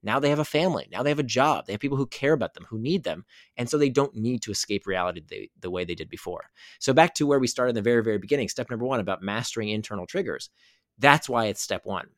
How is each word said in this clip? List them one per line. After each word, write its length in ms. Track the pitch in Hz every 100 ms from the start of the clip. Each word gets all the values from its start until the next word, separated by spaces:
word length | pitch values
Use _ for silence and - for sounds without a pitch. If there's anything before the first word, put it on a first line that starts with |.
Now 160 | 104 123
they 120 | 143
have 100 | 147
a 60 | 151
family. 420 | 151 180 123 65
Now 100 | 90
they 60 | 139
have 100 | 143
a 40 |
job. 420 | 131 120 143 120 -
They 80 |
have 80 | 104
people 160 | 143 135
who 100 | 135
care 240 | - 139
about 220 | 151 95
them, 120 | - 90
who 100 | 110
need 240 | 120 185
them. 220 | 117 82 - - _ -
And 120 | 120
so 80 | 151
they 120 | 143
don't 260 | 131 139 117
need 260 | 110 127
to 80 | -
escape 360 | 98 - 101 -
reality 340 | 92 90 87 76
the, 240 | 98 98 _
the 100 | 90
way 140 | 90
they 100 | 87
did 160 | 87 82
before. 420 | - - 87 - _ - -
So 140 | -
back 220 | 131 170 -
to 120 | 147
where 100 | 139
we 100 | 127
started 240 | - 127
in 40 | 117
the 60 |
very, 200 | 107 120
very 160 | 110 107
beginning, 300 | 101 143 104
step 220 | - 123
number 160 | 120 123
one 160 | 131
about 200 | 98 95
mastering 460 | 95 107 123 - 107
internal 400 | 107 107 104 90
triggers. 420 | 185 160 73 - _ _ _ _ _
That's 280 | 139 151 -
why 200 | 120 110
it's 140 | 98
step 240 | - 92 -
one. 220 | 95 -